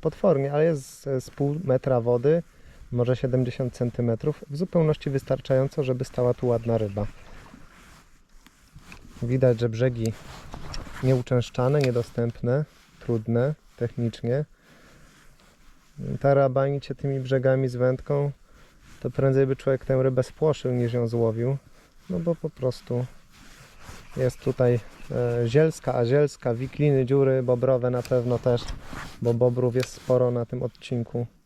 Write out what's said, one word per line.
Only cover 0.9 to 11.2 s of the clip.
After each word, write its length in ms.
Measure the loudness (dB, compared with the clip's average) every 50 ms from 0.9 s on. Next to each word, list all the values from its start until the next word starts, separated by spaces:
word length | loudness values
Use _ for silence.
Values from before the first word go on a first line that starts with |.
| -16 -12 -6
z, 220 | -4 -4 -4 -4
z 60 | -6
pół 260 | -4 -2 -2 -2 -2 -2 0
metra 360 | 0 0 0 2 2 0 2
wody, 420 | 2 2 2 2 4 2 2 2 0 -4 -12 -20 -20 -20 -20 -20 -12 -6 -2
może 240 | 0 0 0 0
siedemdziesiąt 580 | 0 0 0 0 0 0 0 -2 -4 -4 -6 -4
centymetrów, 720 | -4 -4 -4 -2 -2 0 0 -2 -2 -2 -4 -6 -6 -8 -12
w 60 | -8
zupełności 540 | -6 -6 -2 0 2 2 2 0 0 -2 -4
wystarczająco, 720 | -4 -4 -2 -2 -2 -2 0 2 2 2 2 2 0 -2 -2
żeby 220 | -2 -2 -2 -4
stała 300 | -4 -2 0 0 2 2
tu 120 | 2 2
ładna 320 | 2 2 2 2 0 0 0
ryba. 280 | 0 -2 -2 -4 -4 -4 -6 -12 -18 -20 -20 -20 -20 -20 -20 -20 -20 -20 -20 -20 -20 -20 -20 -20 -20 -20 -20 -20 _ _ -20 -20 -20 -20 _ _ _ _ -20 -20 -20 -20 -20 -20 -20 -20 -12 -8 -2
Widać, 380 | 0 2 4 6 6 6 4
że 80 | 2 -2
brzegi 440 | 0 0 0 0 0 0 -2 -4 -4 -6 -10 -18 -18 -18 -16 -16 -14 -14 -12 -10 -10 -10 -10 -10 -8 -2 0
nieuczęszczane, 760 | 2 2 2